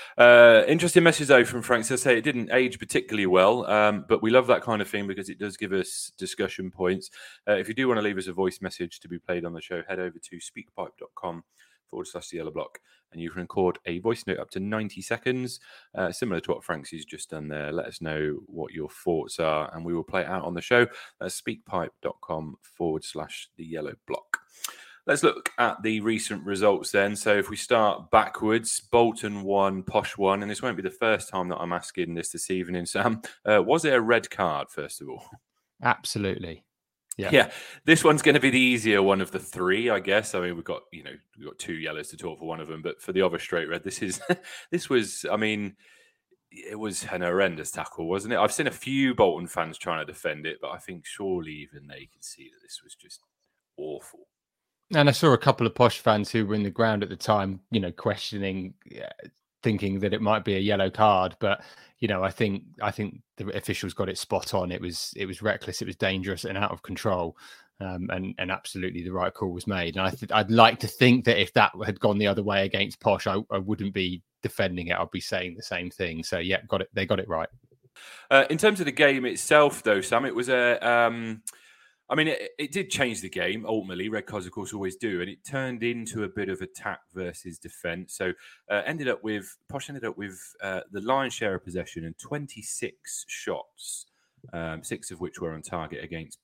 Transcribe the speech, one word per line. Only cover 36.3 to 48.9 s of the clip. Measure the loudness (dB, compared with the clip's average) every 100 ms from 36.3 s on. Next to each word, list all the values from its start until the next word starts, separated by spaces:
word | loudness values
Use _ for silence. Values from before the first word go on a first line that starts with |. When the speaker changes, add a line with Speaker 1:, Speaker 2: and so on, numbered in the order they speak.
| -2 -8 -14 _ _ _ _ _ -8
Speaker 2:
Yeah. | 4
Speaker 1:
Yeah. | 4 4 -2 -16 -2 4
This | 6
one's | 6 6
gonna | 6 6
be | 6
the | 4
easier | 4 4 4 4
one | 6 4
of | 0
the | -6
three, | -8 -4 0 0 0
I | 0
guess. | 2 0 0 -4
I |
mean, | -4 -6
we've |
got, | -8 -10 -12
you | -20
know, | -18 -20 _ -20
we've | -18
got | -14
two | -10
yellows | -8 -8 -8 -12
to | -12
talk | -12 -10
for | -10
one | -10
of | -10
them, | -10
but | -10 -8
for | -4
the | 2
other | 2 0
straight | -2 -4 -2
red, | -6
this | -6 -6
is, | -6 -4 -2 -2 -4
<laughs> | -18 -8
this | -6 0
was, | 0 0 -4 -4
I | -2
mean, | 0 -2 -6 -12 _ _ _ _ _ _ _
it | -20 -14 -8
was | -6 -6 -8
an | -4
horrendous | 0 2 0 -2 -8
tackle, | -10 -10 -8 -4
wasn't | -4 -2 2
it? |
I've | 2
seen | 2 -4
a |
few | -6 -4